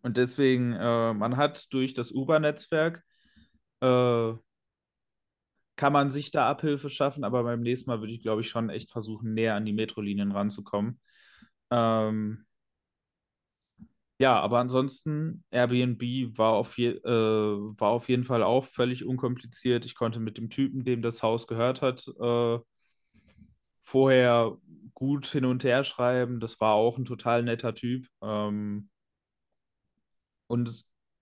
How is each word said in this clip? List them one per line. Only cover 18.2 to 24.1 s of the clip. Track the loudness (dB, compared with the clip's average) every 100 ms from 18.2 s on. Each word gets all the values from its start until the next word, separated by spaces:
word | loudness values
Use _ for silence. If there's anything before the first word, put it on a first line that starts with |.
| 2
Fall | 2
auch | 4 2 0
völlig | -2 -2 -2 -6
unkompliziert. | -4 -4 -4 -10 -6 0 0 -2
Ich | -4
konnte | -4 -4
mit | -8 -8
dem | -8
Typen, | -2 -2 -2
dem | -2 -2
das | -2 -2
Haus | -2 -2 -4
gehört | 0 0 0
hat, | -2 -2 -12 -6
äh, | 0 2 2 -2 -6 _ _ _ _ _ _ _ -20 _ _ _
vorher | -2 4 6